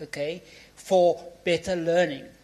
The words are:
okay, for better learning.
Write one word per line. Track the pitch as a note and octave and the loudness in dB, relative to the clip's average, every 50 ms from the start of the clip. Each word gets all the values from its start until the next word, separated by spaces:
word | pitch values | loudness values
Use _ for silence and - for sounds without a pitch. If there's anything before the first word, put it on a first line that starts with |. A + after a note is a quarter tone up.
okay, | D#3 D3 - D3+ C#3+ D3+ E3+ F3+ - - - - - - _ | -16 -12 -10 -8 -6 -6 -8 -10 -14 -20 -20 -20 -20 -20 _
for | - - - F#3+ F#3 F3 F3 D#3+ - - - - - - | -20 -2 2 4 4 6 4 2 0 -4 -14 -20 -6 -2
better | F#3+ E3+ E3 - F#3 F#3 | 0 0 0 -2 -4 -4
learning. | F3 D#3+ E3 E3 F3+ F3+ D#3 C#3 C3+ C3 - - _ | -4 -2 0 2 2 2 0 -2 -6 -12 -16 -20 _